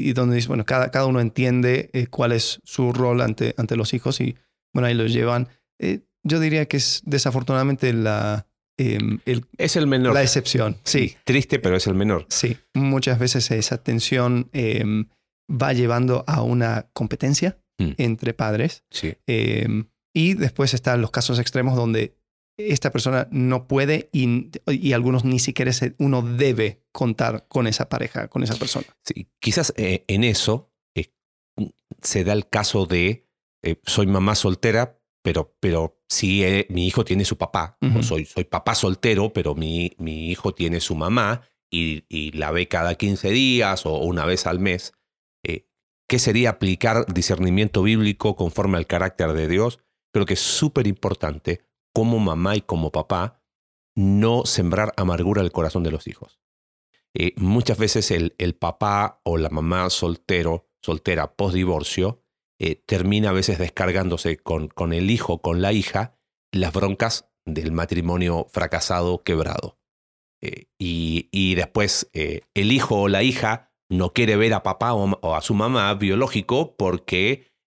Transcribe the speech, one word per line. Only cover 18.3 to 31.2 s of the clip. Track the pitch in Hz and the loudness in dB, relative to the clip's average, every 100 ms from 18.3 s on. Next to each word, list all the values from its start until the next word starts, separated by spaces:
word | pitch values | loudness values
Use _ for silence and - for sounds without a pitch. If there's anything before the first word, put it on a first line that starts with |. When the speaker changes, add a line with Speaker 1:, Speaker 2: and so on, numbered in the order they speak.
Speaker 1:
padres. | - 110 107 160 - _ | -2 -2 0 0 -4 _
Speaker 2:
Sí. | - - - - | -8 -8 -8 -2
Speaker 1:
Em, | 113 113 110 113 107 110 _ _ | 0 0 0 0 -2 -4 _ _
y | 165 170 | 0 2
después | 196 143 - 135 | 2 0 0 0
están | 123 131 120 | 0 0 0
los | 110 | 0
casos | - - 120 | -2 0 0
extremos | 117 131 127 127 | 0 0 0 0
donde | 117 110 - _ _ _ _ - | 0 0 -2 _ _ _ _ -8
esta | 208 143 147 | -2 0 0
persona | 131 131 127 - | 0 0 0 0
no | 135 127 127 127 | 0 0 0 0
puede | 135 139 151 - | 0 2 0 0
y, | 139 123 120 - - - | 0 2 0 -2 -8 -4
y | 131 147 | 0 2
algunos | 120 120 127 | 2 2 2
ni | 127 127 | 2 0
siquiera | - - 127 | 0 0 0
se, | 123 131 - | 0 -2 0
uno | 139 127 | 0 2
debe | 117 120 139 113 104 - _ | 0 2 2 2 0 -2 _
contar | - 123 110 117 110 - | -2 -2 0 -2 -2 -4
con | 131 113 | 0 0
esa | - 120 | -2 -2
pareja, | 120 120 - 110 | -4 -4 -6 -6
con | 131 | -4
esa | 113 - | -4 -4
persona. | - - - _ | -4 -6 -8 _
Speaker 2:
Sí, | - - - - | -10 -10 -10 -6
quizás, | - - 156 - | -2 0 0 -2
eh, | 98 92 - | -2 -2 0
en | 101 | 2
eso, | 117 101 - 123 - _ _ - | 4 2 0 -2 -4 _ _ -8
eh, | - _ | -8 _